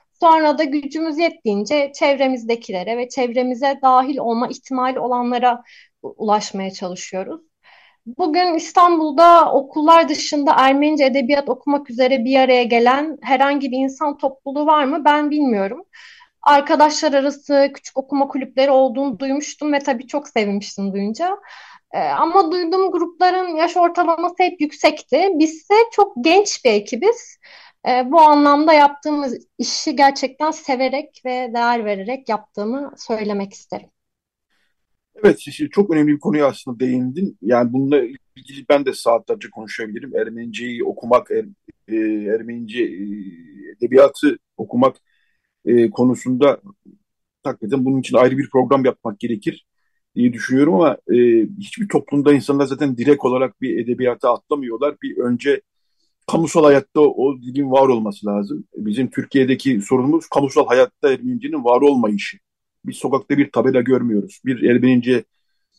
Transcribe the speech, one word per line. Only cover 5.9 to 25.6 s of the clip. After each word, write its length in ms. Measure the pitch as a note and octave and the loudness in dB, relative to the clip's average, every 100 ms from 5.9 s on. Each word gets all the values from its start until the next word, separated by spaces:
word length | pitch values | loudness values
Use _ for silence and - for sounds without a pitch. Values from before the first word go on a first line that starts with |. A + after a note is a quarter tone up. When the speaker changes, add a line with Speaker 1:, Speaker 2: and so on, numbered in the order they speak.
| _ | _
Speaker 1:
u-, 120 | - - | -18 -8
ulaşmaya 540 | G#3+ G#3+ G#3 G3 F#3+ | -2 -2 -2 -8 -10
çalışıyoruz. 680 | F#3+ F3+ F#3 - F#3+ G3 E4 _ _ _ _ _ _ A#3 | -10 -12 -12 -10 -10 -10 -14 _ _ _ _ _ _ -16
Bugün 480 | B3 F4 E4 F4+ | -6 -2 0 0
İstanbul'da 960 | D#4+ - F#4 F4 E4 D#4 C#4 E4+ E4+ D4+ | -2 -2 2 4 2 0 4 8 8 6
okullar 560 | C#4+ C4+ D#4 D#4 E4 D#4 | 0 -2 -2 4 4 4
dışında 460 | D4+ - D4 C#4+ - | -4 -4 -2 0 2
Ermenice 480 | C4 C#4 D4+ D4+ | 4 2 2 2
edebiyat 440 | C4 C4+ B3+ C#4+ C#4+ | 2 0 0 0 -2
okumak 420 | B3+ C#4+ C#4+ C#4+ | -6 -2 -4 -4
üzere 340 | A#3 B3+ C4+ | -2 0 0
bir 120 | A#3 C4+ | 2 2
araya 260 | C4 B3 | 4 4
gelen 560 | A#3 A#3 A#3+ C4+ D#4 C#4 | 2 2 4 2 -2 -8
herhangi 480 | A3 C4+ C#4 C#4+ C4+ | -2 2 2 0 -4
bir 60 | B3+ | -4
insan 420 | C4+ C4+ D4+ D4 | -4 -4 -6 -4
topluluğu 480 | C#4 C4+ C#4 C#4 D4+ | -6 -6 -8 -2 2
var 180 | D4+ | 2
mı? 200 | C4+ D#4+ | 2 0
Ben 260 | C4+ D4 D4 | 2 2 0
bilmiyorum. 520 | D4+ C#4 G3+ G3 C#4 - - - - _ _ | 0 0 0 -2 -8 -16 -20 -20 -20 _ _
Arkadaşlar 680 | C#4+ C#4+ C#4+ D4 D4+ D4+ D#4 | 2 2 4 4 4 2 0
arası 580 | C#4 C#4 C#4+ - C#4+ C#4 | 0 0 -4 0 2 2
küçük 240 | C#4 - C4 | -2 -10 -10
okuma 300 | C4+ C#4 C#4 | -4 -2 -2
kulüpleri 420 | C4+ C4 C4 C#4 | -4 -4 0 4
olduğunu 480 | C4 C4 A#3 C#4 G3 | 4 2 0 -4 -4
duymuştum 540 | C4+ C#4 C#4+ - D4 | -4 -4 -6 -8 -4
ve 60 | C#4+ | -2
tabii 280 | D4 A#3+ - | -2 -6 -6
çok 220 | D4 C#4+ | -8 -4
sevinmiştim 640 | A3+ G3+ G3+ G3+ - G3 | -4 -2 -4 -8 -8 -8
duyunca. 460 | G3 G3+ A3+ F4 G#4 - - - - _ | -6 -6 -4 -6 -6 -12 -20 -20 -20 _
Ee, 40 | - | -6
ama 540 | D4+ - D#4+ F#4+ D#4+ | -4 -2 2 2 2
duyduğum 380 | F4+ E4 F#4 F#4+ | -2 -2 0 0
grupların 640 | F4+ E4+ - F4+ F#4 F4+ D#4 | -2 -6 0 0 0 -2 -2
yaş 200 | E4+ F4 | -2 0
ortalaması 580 | E4+ F4 E4 D#4+ F4 F4+ | 0 0 -2 -2 -4 -2
hep 220 | F4+ F4 | -4 -2
yüksekti. 680 | D4+ - D#4 D#4 - C4 G4 | -6 0 -2 -2 -2 0 0
Biz 160 | D#4 D#4 | 2 0
ise 240 | D#4+ | -2